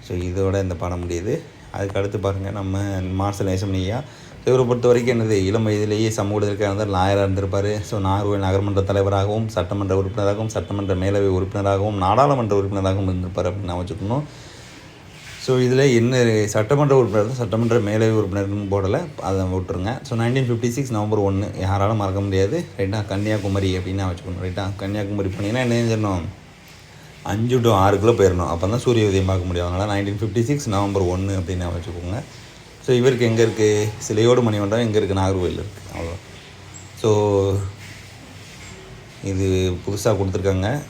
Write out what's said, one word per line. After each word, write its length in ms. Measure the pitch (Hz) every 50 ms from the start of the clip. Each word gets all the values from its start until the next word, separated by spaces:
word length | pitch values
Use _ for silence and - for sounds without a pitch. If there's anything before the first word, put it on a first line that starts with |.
| -
So, 140 | - 95 90
இதோட 440 | 90 90 90 95 95 95 95 98
இந்த 140 | 98 92 90
பாடம் 280 | 82 87 90 90 87 87
முடியுது. 320 | 87 85 85 87 107 135 160 147 - - - - -
அதுக்கு 280 | - - 98 98 98 98
அடுத்து 200 | 98 101 101 107
பாருங்க, 320 | 92 98 98 95 95 98
நம்ம 300 | 104 104 98 95 95 98 101 101 98 95 92 92 92 95
மார்சல் 340 | 98 101 101 101 101 98
நேசமணி 300 | 92 95 98 98 95 95 92
ஐயா. 160 | 92 107 127 143 - - - - - - - -
இவரை 200 | - 123 - -
பொறுத்த 220 | 120 123 120 110 123
வரைக்கும் 280 | 123 120 117 123 123
என்னது, 220 | 117 113 110 110 98 95
இளம் 180 | 95 101 113 113
வயதிலேயே 460 | 107 107 104 104 104 107 104 110 113
சமூக 260 | 107 - 104 101 104
விடுதலைக்காக 340 | 104 101 104 104 98 107 101
இருந்தார், 260 | 98 101 107 101 98 92
லாயரா 260 | 92 98 101 101 98
இருந்திருப்பாரு. 500 | 98 95 98 98 95 95 98 98 101 104 104
So, 180 | 98 - - 107
நாகர்கோவில் 460 | 98 95 95 101 104 101 104 98 98 95
நகர்மன்ற 360 | 95 98 101 101 101 98 95
தலைவராகவும், 640 | 95 98 101 98 98 98 98 98 101 104 110 113 110
சட்டமன்ற 480 | - - 92 90 101 101 101 95 95
உறுப்பினராகவும், 580 | 95 95 95 98 107 101 98 101 104 110 110 - 104
சட்டமன்ற 380 | 85 - 98 101 101 95 95
மேலவை 360 | 90 92 98 101 101 101 98 92 92
உறுப்பினராகவும், 600 | 95 92 104 104 98 101 98 98 98 107 107 101
நாடாளுமன்ற 580 | 92 92 104 117 139 147 143 135 117 107 101
உறுப்பினராகவும் 540 | 101 98 101 104 98 95 95 95 101 98 95
இருந்திருப்பாரு 400 | 92 90 90 90 90 - - 90
அப்படின்னு 220 | 90 98 101 90
நான் 120 | 90 90 90
வச்சுக்கணும். 420 | 87 82 90 95 101 117 139 151 147 - - - - - - - - - - - - - - - - - - - - - -
So, 160 | - - 131 127
இதுல 240 | 127 123 127 131 139 143 123
என்ன, 200 | 117 117 120 131 127 123 117 110 107 104 101
சட்டமன்ற 460 | - 110 107 - 147 143 147 143 139
உறுப்பினர் 320 | 135 123 107 95 110 101 113
தான், 100 | 135 127
சட்டமன்ற 340 | 123 95 98 110 117 117 113 120
மேலவை 340 | 107 101 104 107 113 113 110 110
உறுப்பினர்னு 480 | 101 90 92 101 98 98 101 104 104 98
போடல, 260 | 98 101 98 95 104 147 180 156 147 -
அதை 220 | - 92 98 98 92
விட்டுருங்க. 480 | 92 92 92 90 - 92 90 90 104 123 139
So, 120 | - - 123 113
நைன்டீன் 280 | 117 117 131 135 131 120
ஃபிஃப்டி 200 | 120 117 117 120
சிக்ஸ் 220 | 120 139 139 123
நவம்பர் 300 | 113 107 104 107 107 107
ஒண்ணு, 260 | 101 98 98 95 104 - - -
யாராலும் 420 | 92 92 98 101 98 101 113 107
மறக்க 200 | 101 95 95 98
முடியாது, 360 | 98 101 95 95 98 101 139 170 175 - - -
ரைட்டா? 220 | 98 95 98 107 104
கன்னியாகுமரி 640 | - 95 98 101 107 107 104 98 101 98 98 98 95 92 92
அப்படின்னு 240 | 90 95 92 98
நான் 100 | 98 92
வச்சுக்கணும், 300 | 87 87 - 90 90 90 92
ரைட்டா? 220 | 92 90 101 98 95 98 95
கன்னியாகுமரி 520 | 98 98 101 107 104 98 104 104 95 95
போனீங்கன்னா 340 | 95 - 101 101 113 127 131
என்ன 120 | 120 117 117
செஞ்சிடணும், 480 | 117 113 113 107 107 104 95 87 82 95 - - - - - - - - - - - - - - - - - - -
அஞ்சு 360 | - 101 107 113 123 123 127
to 100 | 113 117
ஆறுக்குள்ள 440 | 110 95 92 98 101 98 101 110 110
போயிடணும். 360 | - 101 92 90 90 90 69 80
அப்போ 140 | 85 92 95
தான் 160 | 104 - -
சூரிய 220 | 131 120 113 107 104
உதயம் 240 | 92 95 95 92
பார்க்க 140 | 95 92 87
முடியும். 240 | 90 87 87 87 87
அதனால 180 | 90 92 101 107 101
நைன்டீன் 260 | 101 101 101 101 107
ஃபிஃப்டி 220 | 113 107 95 120 113
சிக்ஸ் 260 | 117 147 143 - 120
நவம்பர் 380 | 101 98 101 101 98 98 95 87 90
ஒண்ணு 240 | 92 95 98 98 95
அப்படின்னு 260 | 87 85 92 90 87
நான் 140 | 87 87 87
வச்சுக்கோங்க. 420 | 85 - 87 87 85 87 95 127 - - - - - - - - - - - -
So, 140 | - - 127
இவருக்கு 300 | 123 120 135 127 117 120
எங்க 160 | 117 113 110
இருக்கு, 280 | 117 110 98 110 107 107 104 104 104 107 - - - -
சிலையோடு 360 | 113 107 113 120 123 123 120
மணிமண்டபம் 420 | 117 104 104 101 98 104 117 120 117
எங்க 100 | 104 107
இருக்கு, 220 | 104 95 95 95
நாகர்கோவில் 360 | 95 95 95 92 90 82 78 -
இருக்கு, 200 | 85 - - - - - -
அவ்வளோ. 240 | - 85 82 85 90 - - - - - - - - - - - - - - - -
So, 100 | - 110 107 104 104 104 101 98 98 98 95 98 98 - - - - - - - - - - - - - - - - - - - - - - - - - - - - - - - -
இது 240 | 98 95 95 98 95 92 92 92 92 90 87 -
புதுசா 280 | - 101 101 - 120 107
கொடுத்துருக்காங்க. 560 | 98 98 92 92 95 90 98 98 95 92 104 131 147 143 -